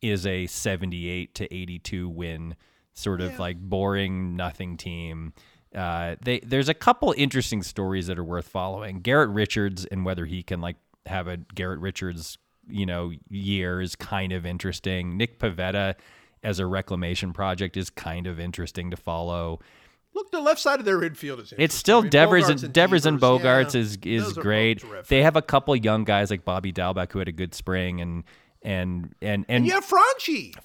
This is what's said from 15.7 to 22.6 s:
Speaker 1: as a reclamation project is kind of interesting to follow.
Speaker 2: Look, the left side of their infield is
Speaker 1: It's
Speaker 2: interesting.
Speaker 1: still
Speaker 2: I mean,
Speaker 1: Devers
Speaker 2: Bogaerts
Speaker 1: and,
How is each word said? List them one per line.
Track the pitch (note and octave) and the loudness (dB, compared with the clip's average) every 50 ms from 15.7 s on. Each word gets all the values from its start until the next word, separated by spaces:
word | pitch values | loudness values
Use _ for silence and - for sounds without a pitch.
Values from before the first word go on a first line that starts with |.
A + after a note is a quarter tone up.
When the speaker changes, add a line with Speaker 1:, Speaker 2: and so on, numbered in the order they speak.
| F#2+ G2+ G2 F#2+ F#2 _ _ - - _ _ _ _ _ - | 0 0 -2 -2 -4 _ _ -20 -20 _ _ _ _ _ -6
Speaker 1:
as | G#2+ G2+ E2+ | -4 -2 -2
a | F#2 | -2
reclamation | F2+ F#2+ F#2+ F#2+ - G2 F2 F2+ E2+ F2+ - - F2+ E2+ | -2 -2 -2 -2 -4 -4 -4 -2 -2 -2 -4 -4 -6 -4
project | - G2 F#2+ F#2 F2 G2 F2+ - | -2 -2 -2 -2 -2 -4 -4 -4
is | F#2+ F#2 - | -6 -6 -6
kind | - - - F#2 D#2+ F2 F2 | -8 -12 -10 -8 -6 -6 -6
of | F#2 F2 D#2+ | -6 -6 -6
interesting | E2+ F2+ F2 - F2 E2 - F#2+ F2 F2+ | -6 -8 -6 -6 -8 -8 -6 -8 -8 -8
to | F2+ - | -8 -8
follow. | - - E2 E2 E2+ F2 E2+ F2 E2+ E2 E2 D#2+ - _ _ - - _ _ _ _ _ - | -6 -6 -6 -4 -4 -4 -4 -4 -4 -4 -6 -8 -12 _ _ -20 -20 _ _ _ _ _ -10
Speaker 2:
Look, | G4+ G4+ - | -10 -8 -4
the | - E4 | -4 0
left | C#4+ D4 D#4+ - | 2 2 2 2
side | - C#4+ C#4 C4+ | 2 0 0 0
of | A3+ | 2
their | G#3 F#3+ F3 E3+ | 0 0 0 0
infield | E3 D3+ - - C#3+ C3+ A#2+ | -2 -6 -8 -10 -10 -10 -10
is | G#2+ | -12
Speaker 1:
It's | - - | -10 -2
Speaker 2:
interesting. | - D#3 D#3 - - | 0 0 2 2 0
Speaker 1:
still | - - G#3+ A#3+ | 4 6 6 8
Speaker 2:
I | G#3+ | 8
mean, | F#3 | 8
Speaker 1:
Devers | C#3+ C#3+ D#3 G3+ G#3+ F3 F3+ | 8 8 10 10 10 8 8
Speaker 2:
Bogaerts | F3+ | 6
Speaker 1:
and, | D3+ C3+ | 4 2